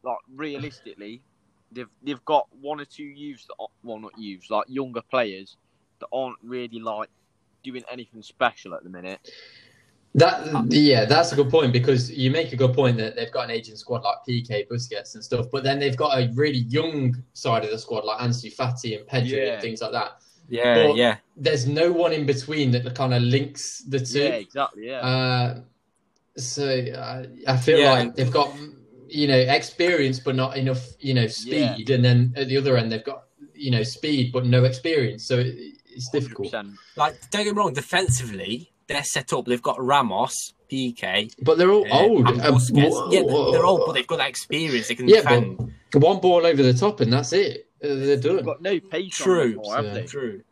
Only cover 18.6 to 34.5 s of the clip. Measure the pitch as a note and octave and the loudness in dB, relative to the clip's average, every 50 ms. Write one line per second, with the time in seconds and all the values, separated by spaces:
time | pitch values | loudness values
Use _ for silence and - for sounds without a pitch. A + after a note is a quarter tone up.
18.6 | C3 B2 B2 - - A#2+ G#2+ G#2 - - - B2+ A#2+ B2+ C3+ C3+ C3 B2 A#2+ G#2+ | -4 -4 -4 -6 -6 -8 -8 -8 -10 -4 -2 -2 -2 0 -2 -2 -2 -2 -4 -6
19.6 | G2+ A2+ A2+ A2 A#2 A2 - A#2+ G#2+ - - _ _ _ _ _ _ - A#2+ A#2 | -6 -8 -8 -8 -8 -6 -4 -6 -6 -6 -10 _ _ _ _ _ _ -8 -4 0
20.6 | A#2+ B2 A#2+ A#2 - D3 D3 A#2 B2 A#2 - - _ _ _ - C#3+ D#3+ D#3 C#3 | 2 4 6 6 6 6 4 4 4 2 2 0 _ _ _ -2 0 0 0 2
21.6 | A#2+ C3+ D3 D3+ E3 F3 F3 E3 F3 E3 D#3+ D#3 D3 C3+ C#3 C3 - - D#3 D3+ | 0 -2 0 2 2 2 2 2 2 0 0 0 0 -2 -2 -2 -2 -6 -2 0
22.6 | C#3+ B2+ A#2+ B2 B2 B2+ B2 - C3+ B2+ B2+ B2 A#2+ A#2+ B2 C#3 C#3+ D3+ - - | 2 2 2 0 0 -4 -4 -2 0 0 2 2 2 2 2 0 0 -2 -10 -12
23.6 | - - - - - - C3+ C3+ B2+ B2 A#2 C#3 C#3+ - - A2+ G2 _ _ C3+ | -14 -12 -14 -14 -12 -6 -4 -4 -4 -2 -2 0 0 0 -2 -4 -8 _ _ -4
24.6 | C#3+ - - G2 G#2+ A#2+ C3+ B2+ A#2+ B2+ B2+ B2+ B2+ B2+ B2+ B2 B2 B2 A#2+ - | -4 -4 -4 -10 -14 -12 -10 -6 -2 -2 0 0 0 0 0 0 0 -2 -4 -8
25.6 | - _ _ _ _ _ _ _ _ _ _ _ _ _ _ D3+ B2+ - - C#3+ | -14 _ _ _ _ _ _ _ _ _ _ _ _ _ _ -12 -10 -8 -6 -4
26.6 | C#3+ C#3 C3 B2+ B2 A#2+ - - - A#2 - - - - - - - - C3 B2 | -2 -2 -2 -2 -2 -6 -8 -10 -10 -10 -10 -12 -12 -16 -18 -12 -4 -2 -2 0
27.6 | - - D#3 D#3 C#3+ C#3 C3 B2 A#2 A#2+ - - C3 B2 - D#3 C#3+ - - D3 | 4 4 6 8 8 8 6 6 2 -2 -2 -2 -2 2 2 2 0 0 -2 -14
28.6 | D3 D3+ - - _ _ _ - - - - D3+ D3 C#3+ C3+ B2+ B2+ C3 C#3 D3 | -16 -18 -20 -20 _ _ _ -20 -20 -10 -2 -2 2 4 4 4 4 4 2 0
29.6 | - - - - F3 F3+ F3 D#3 C#3 C3 C3 B2 - D3 B2+ C3 C3 C3 - C3+ | 0 -4 -4 0 2 2 2 2 2 0 -2 -2 -4 -2 -2 0 -2 -2 -2 -2
30.6 | C3 C3 C3 B2 - - - _ - C#3 C3 B2 A2+ A2 - - - - - D4+ | -2 -2 -2 -2 -6 -10 -18 _ -4 0 2 2 2 0 -2 -8 -8 -4 -2 0
31.6 | - - G2+ G#2 A2 A2+ C3+ B2 B2 B2 B2 B2 B2 B2 - C#3 C#3 B2+ C3 C#3 | 0 0 -2 -4 -2 0 2 4 4 6 6 6 4 2 0 -4 -4 0 0 0
32.6 | C3 C#3 C3 A#2+ A2+ A2+ A2+ A2 - - C3+ - - _ _ _ - - _ - | 2 2 2 2 2 0 -4 -6 -6 -8 -12 -12 -16 _ _ _ -20 -20 _ -10
33.6 | C#3+ C3+ B2 A2+ G#2+ - - - - D3+ D3 C3+ B2+ B2 B2 B2+ B2+ B2 | -4 -2 0 0 0 -2 -6 -6 -4 -2 0 0 0 0 -2 -2 0 2